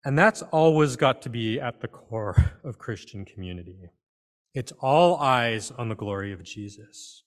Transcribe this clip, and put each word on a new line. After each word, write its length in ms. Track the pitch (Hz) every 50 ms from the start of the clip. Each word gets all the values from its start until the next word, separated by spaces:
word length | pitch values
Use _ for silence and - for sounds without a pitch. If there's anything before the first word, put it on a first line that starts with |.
| -
And 100 | 143 135
that's 280 | 151 185 220 214 - -
always 520 | - - 156 160 165 156 151 151 143 123
got 280 | - 151 135 123 - -
to 60 | 127
be 300 | 117 117 113 110 113 131
at 220 | 135 120 - _
the 60 | -
core 720 | - - - _ _ 113 113 104 101 90 - - - - - -
of 140 | 120 107
Christian 480 | _ - - 110 98 - - - 101 95
community. 640 | - _ 98 92 90 90 90 85 90 92 95 90 85 _ _ _ _ _ _ _ _ _ _ _ _ _
It's 180 | 135 120 - - _
all 380 | - 135 143 156 175 175 175
eyes 540 | 147 147 135 127 123 117 117 113 107 - -
on 180 | - - 120 113
the 60 | 107
glory 360 | - 107 101 101 98 98 101
of 120 | 95 87 87
Jesus. 800 | - - 104 104 101 98 - - _ _ - - - - - _